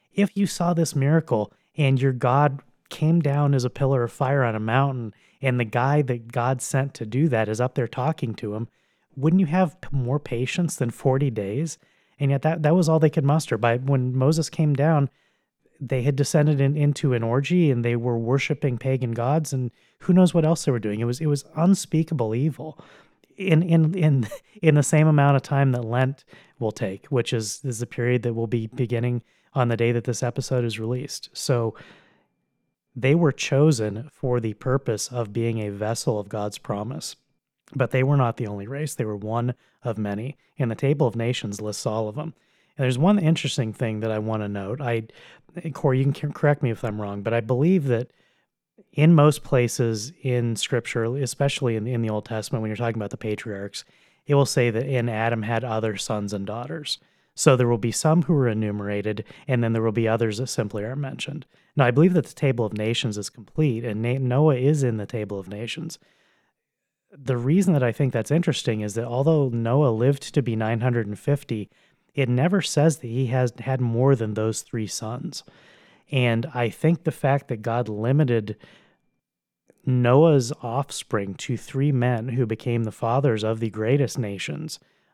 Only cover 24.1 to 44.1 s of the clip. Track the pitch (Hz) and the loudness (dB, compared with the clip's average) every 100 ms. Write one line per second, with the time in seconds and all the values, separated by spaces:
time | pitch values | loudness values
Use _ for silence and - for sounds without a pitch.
24.1 | 135 107 - _ - 160 147 - 156 156 | 4 0 -8 _ 2 4 6 4 4 6
25.1 | 147 143 135 - 139 135 123 113 123 131 | 6 4 4 2 2 2 0 -2 0 0
26.1 | 143 _ - _ - 110 - 101 95 - | -2 _ -20 _ -4 -4 -2 -6 -6 -2
27.1 | 131 - 117 107 - 139 110 120 - 123 | -2 0 -2 -4 -8 -8 -6 -8 -4 0
28.1 | 123 120 113 113 117 110 - 113 117 120 | 0 0 -4 -2 -2 -4 -4 -2 -2 -2
29.1 | 120 _ _ _ 139 123 113 117 120 127 | -4 _ _ _ -2 0 2 2 0 -2
30.1 | 113 123 - - 127 117 110 110 127 - | -4 -4 -4 -4 -2 -2 -4 -6 -6 -8
31.1 | - - - - 120 113 - - - _ | -14 -14 -10 -2 0 -2 -6 -20 -20 _
32.1 | _ _ _ _ _ _ _ _ 127 131 | _ _ _ _ _ _ _ _ -4 2
33.1 | 170 156 - - 135 156 120 107 104 151 | 4 2 0 0 4 4 4 -2 -6 -12
34.1 | - 131 123 113 104 131 127 - 104 - | -8 -2 -2 -2 -6 -2 -2 -2 -4 -4
35.1 | 123 107 110 117 113 104 101 107 117 - | -6 -4 -2 -2 -2 -6 -6 -4 -2 -2
36.1 | 107 101 107 104 - - 104 107 151 - | -4 -6 -6 -6 -8 -8 -6 -6 -10 -12
37.1 | - _ _ _ _ _ 131 120 127 131 | -16 _ _ _ _ _ -4 -2 0 2
38.1 | 143 120 - 107 101 104 139 151 - 107 | 2 2 -2 -6 -8 -10 -8 -8 -6 -6
39.1 | 104 107 117 123 - _ _ 123 104 104 | -6 -4 -2 -2 -6 _ _ -8 -4 -4
40.1 | 101 131 - _ - 120 110 135 147 127 | -6 -8 -14 _ -6 -4 0 0 2 0
41.1 | 117 117 123 104 101 107 104 117 110 107 | 0 -4 -4 -6 -8 -8 -6 -4 -4 -4
42.1 | 107 107 - _ _ _ - 131 123 175 | -6 -10 -12 _ _ _ -4 -2 2 4
43.1 | 208 160 165 131 - 110 - 117 107 110 | 4 4 2 0 -4 -4 -4 -4 -2 -2